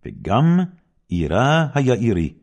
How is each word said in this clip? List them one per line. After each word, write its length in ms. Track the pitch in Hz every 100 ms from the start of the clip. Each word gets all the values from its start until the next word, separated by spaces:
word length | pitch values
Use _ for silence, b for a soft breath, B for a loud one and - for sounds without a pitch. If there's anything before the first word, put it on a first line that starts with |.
| -
וגם 540 | 52 - 107 160 175 180 - _ _ _
עירה 600 | 87 76 85 131 156 156
היאירי 600 | 143 131 117 117 90 80 -